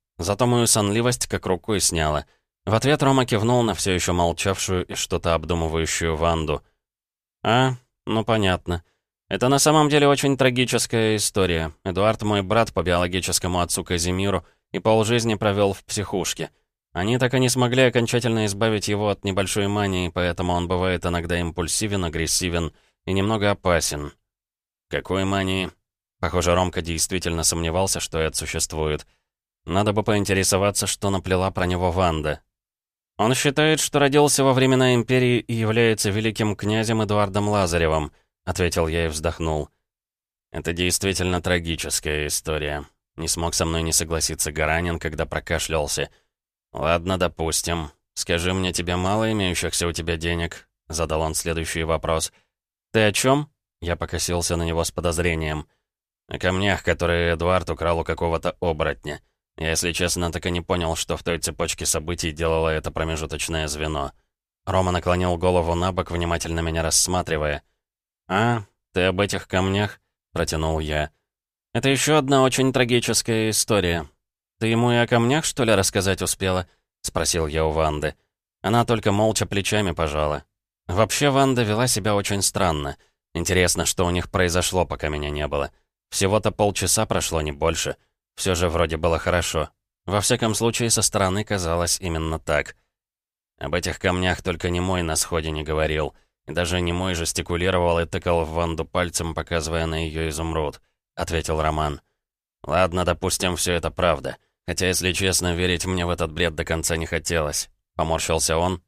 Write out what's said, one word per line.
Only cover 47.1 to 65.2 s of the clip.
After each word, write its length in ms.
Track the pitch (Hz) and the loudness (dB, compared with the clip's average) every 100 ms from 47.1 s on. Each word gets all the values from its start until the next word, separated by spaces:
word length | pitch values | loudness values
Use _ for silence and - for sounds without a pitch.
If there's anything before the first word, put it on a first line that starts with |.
| 92 | 0
допустим. 720 | 87 - 80 - - 85 76 - _ | 0 -2 -4 -2 -2 -4 -6 -14 _
Скажи 380 | - - 85 90 | -10 -2 -2 0
мне, 180 | 95 92 | 0 -2
тебе 240 | 87 87 90 | -2 -2 -2
мало 340 | 92 107 110 | 0 0 0
имеющихся 540 | 107 92 85 82 - 85 | 0 0 -2 -4 -2 -4
у 60 | |
тебя 240 | 85 82 82 | -4 -4 -4
денег?» 520 | 85 85 82 - - _ - | -2 -2 -4 -8 -20 _ -10
Задал 320 | 80 78 78 | -4 -2 0
он 140 | 80 | -2
следующий 500 | 76 85 82 80 82 | -2 -4 -4 -4 -4
вопрос. 480 | 80 80 82 80 - - _ _ _ _ _ | -2 -2 0 -2 -4 -10 _ _ _ _ _
«Ты 80 | 110 | 2
о 80 | 107 | 2
чём?» 380 | 98 127 143 147 _ _ _ | 2 2 2 0 _ _ _
Я 160 | 85 82 | -6 -4
покосился 600 | 82 85 - 87 82 85 | -4 -4 -2 -2 0 -2
на 60 | |
него 200 | 82 82 | 0 -2
с 80 | 82 | -2
подозрением. 800 | - 87 82 87 80 78 78 - _ _ _ _ _ _ | -2 -2 0 0 0 -2 -4 -8 _ _ _ _ _ _
«О 100 | - | -4
камнях, 440 | 92 92 101 90 | -2 0 0 0
которые 520 | - 80 85 85 85 | -2 0 0 0 0
Эдуард 340 | 82 85 92 82 | 0 2 0 -2
украл 320 | 78 85 85 | -2 0 0
у 40 | |
какого-то 520 | 80 82 85 82 87 - | -2 -4 -2 -2 -4 -2
оборотня. 600 | 87 78 78 71 76 73 - _ _ - | -2 -2 -2 -4 -10 -12 -14 _ _ -8
Я, 120 | 80 | -4
если 220 | 80 87 | -2 -2
честно, 400 | 82 87 90 87 | -2 -2 -2 -4
так 140 | 80 92 | -4 -4
и 40 | |
не 120 | 87 | -4
понял, 340 | 82 90 82 82 | -2 -2 -2 -4
что 200 | - 78 | -4 -6
в 60 | |
той 160 | - 82 | -4 -4
цепочке 460 | 85 76 85 - | -4 -4 -6 -4
событий 480 | 78 80 78 87 82 | -4 -4 -4 -4 -6
делало 360 | 76 82 80 80 | -2 0 2 0
это 200 | 78 80 | -2 -4
промежуточное 800 | 80 80 78 78 78 - 80 76 | -4 -4 -4 -6 -8 -4 -4 -4
звено». 440 | 76 78 73 69 - _ _ _ _ | -4 -4 -4 -6 -10 _ _ _ _
Рома 280 | - 92 92 | -2 0 2
наклонил 440 | 90 90 90 | 0 0 2